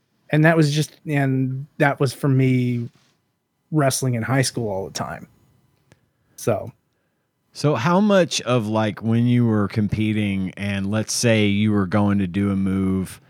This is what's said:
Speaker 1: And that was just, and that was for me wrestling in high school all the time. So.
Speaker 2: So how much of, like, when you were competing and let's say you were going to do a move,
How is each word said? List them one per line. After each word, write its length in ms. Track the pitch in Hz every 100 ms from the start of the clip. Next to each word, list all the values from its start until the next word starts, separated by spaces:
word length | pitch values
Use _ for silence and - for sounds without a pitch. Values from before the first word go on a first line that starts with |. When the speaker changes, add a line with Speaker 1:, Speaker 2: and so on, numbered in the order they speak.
| _ _ -
Speaker 1:
And 160 | 156 156
that 100 | 165
was 160 | 151
just, 240 | 147 147 - 165
and 580 | 143 135 131 131 131 143 -
that 200 | 147 135
was 140 | 139
for 140 | - 147
me 580 | 131 131 127 123 120 120 - _ _ _ _ _ _ -
wrestling 420 | 151 135 - 131
in 80 | 117
high 220 | 110 135
school 260 | 127 - 110
all 160 | 95 85
the 80 |
time. 340 | - - 80 - _ _ _ _ _ _ _ _ _ _ -
So. 360 | - - - - _ _ _ _ _ _ _
Speaker 2:
So 220 | - 147 131
how 240 | 131 180
much 420 | 214 196 170 -
of, 260 | 117 123 104
like, 340 | 107 110 85
when 240 | 113 117 120
you 200 | 123 117
were 200 | 107 101
competing 840 | 113 104 104 107 107 101 98 92
and 400 | - 101 98 98
let's 220 | 107 107
say 340 | - 120 110 104
you 240 | 101 107
were 160 | 104 92
going 320 | 104 101 101
to 80 | 92
do 240 | 92 101
a 40 | 98
move, 640 | 98 95 95 95 90 -